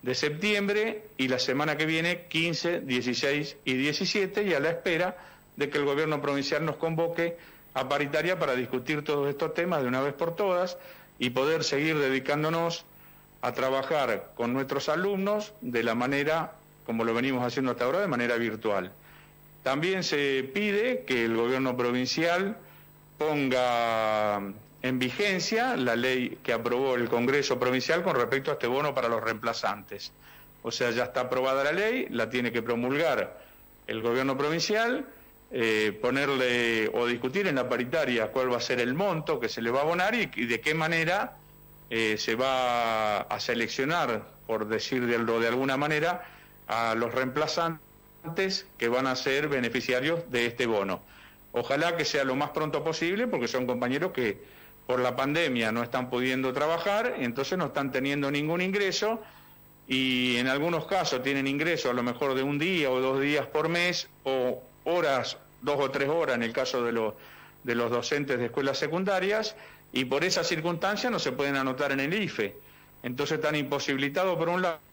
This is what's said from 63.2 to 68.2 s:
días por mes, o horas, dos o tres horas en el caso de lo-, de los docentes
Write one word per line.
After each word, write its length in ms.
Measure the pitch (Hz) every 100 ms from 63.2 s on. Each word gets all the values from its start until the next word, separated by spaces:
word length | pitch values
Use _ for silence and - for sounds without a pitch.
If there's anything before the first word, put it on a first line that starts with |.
días 240 | 143 147 139
por 240 | 151 160
mes, 400 | 170 175 170 - -
o 400 | 135 131 127 - - - -
horas, 520 | 175 156 131 117 - - -
dos 180 | 143 143
o 120 | 135
tres 180 | 139 139
horas 260 | 165 143 120
en 60 |
el 120 | 117
caso 300 | 117 131 127
de 80 | 120
lo-, 240 | 117 110 - - - - -
de 120 | 120 117
los 160 | 120
docentes 480 | 120 113 147